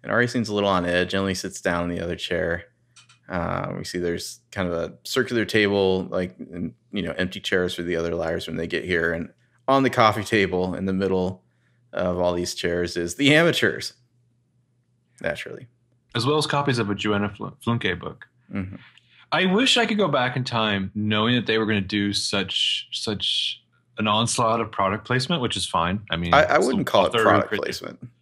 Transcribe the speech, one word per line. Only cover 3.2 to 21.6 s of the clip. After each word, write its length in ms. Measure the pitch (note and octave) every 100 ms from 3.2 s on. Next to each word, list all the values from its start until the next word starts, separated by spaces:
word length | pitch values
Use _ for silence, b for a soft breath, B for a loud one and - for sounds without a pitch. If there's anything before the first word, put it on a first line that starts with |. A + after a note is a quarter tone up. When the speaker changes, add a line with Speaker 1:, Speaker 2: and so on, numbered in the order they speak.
| -
Speaker 1:
Uh, 440 | F2+ E2+ F#2 F#2 F#2
we 60 |
see 160 | F#2+ F2+
there's 400 | F2 E2+ - - _
kind 160 | G2+ F2+
of 60 |
a 200 | E2+ E2 -
circular 420 | - C3+ B2 A#2+
table, 600 | G#2 A2 G2+ G2+ F#2+ F#2
like, 320 | F#2 F#2 F#2 -
and, 360 | - F2 F2 - _
you 100 | G#2
know, 80 | F2 -
empty 220 | F#2 F#2+
chairs 340 | - F#2+ F2+
for 80 | F2+
the 140 | F2 E2
other 180 | E2+
liars 320 | E2+ E2 E2+ F2+
when 80 | E2+
they 120 | E2
get 160 | F2
here. 280 | F2+ F2 E2
And 180 | E2+ - _ _ _ -
on 160 | C3+
the 80 | C3
coffee 320 | A#2 A2 G#2
table 540 | G2 A2 G2 F2+ F#2 F2
in 80 | F#2+
the 60 |
middle 500 | F#2+ G2 F#2 F2+ F#2 _ _ _ _ _
of 280 | - F2+ F2+
all 140 | F2
these 200 | F2 F2+
chairs 420 | - F2+ E2+ F2 F2+
is 200 | F2 -
The 180 | C#3
Amateurs, 600 | D3+ E3+ - G#2+ - - - _ _ _ _ _ _ _ _ _ _ _ _
naturally. 460 | - - - - B2 _ _ _ _
Speaker 2:
As 100 | A#2+
well 140 | A#2+ D3+
as 80 | D3
copies 320 | D3 C3+ A#2+
of 100 | G#2
a 60 |
Joanna 360 | G2+ G#2+ G2+ G2+ -
Fl-, 120 | G2+ - -
Flunke 320 | A#2 G#2 F2
book. 300 | - - - _ _
Speaker 1:
Mm-hmm. 220 | G2+ F#2+ F#2+ b b b b b
Speaker 2:
I 140 | D#3+ F#3
wish 300 | F#3+ C4 B3+
I 100 | A3+
could 120 | G#3+
go 80 | F#3
back 300 | D3 B2 C3
in 80 |
time 480 | B2 A#2 A2 G2 F#2+
knowing 400 | G#2+ G#2+ G#2+ A2
that 120 | B2 G#2+
they 120 |
were 80 | A2